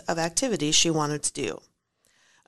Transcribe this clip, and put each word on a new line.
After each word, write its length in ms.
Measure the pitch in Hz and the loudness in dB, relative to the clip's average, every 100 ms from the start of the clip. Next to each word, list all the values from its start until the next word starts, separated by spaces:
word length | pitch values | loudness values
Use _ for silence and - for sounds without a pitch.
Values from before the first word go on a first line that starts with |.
| - | 0
of 100 | 165 | -2
activities 560 | 165 - 269 190 151 | -2 0 0 0 2
she 160 | 156 170 | 4 4
wanted 320 | 156 147 147 | 2 0 -2
to 100 | - | -4
do. 280 | - 127 - - _ _ _ _ _ _ _ | -4 -6 -6 -14 _ _ _ _ _ _ _